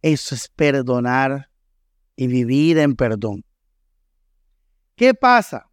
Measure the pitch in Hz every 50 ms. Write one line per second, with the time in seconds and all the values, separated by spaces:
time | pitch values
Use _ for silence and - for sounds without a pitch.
0 | - 160 156 139 - - 139 120 - - _ - 156 147 139 139 127 123 123 123
1 | 120 123 123 131 135 135 135 139 135 _ _ _ _ _ _ _ _ _ _ _
2 | _ _ _ - 131 127 123 127 120 117 131 139 151 165 165 160 151 143 131 110
3 | 131 117 110 104 104 110 101 95 - _ _ _ _ _ _ _ _ _ _ _
4 | _ _ _ _ _ _ _ _ _ _ _ _ _ _ _ _ _ _ _ _
5 | 233 262 254 - - 247 247 240 202 - - 120 - _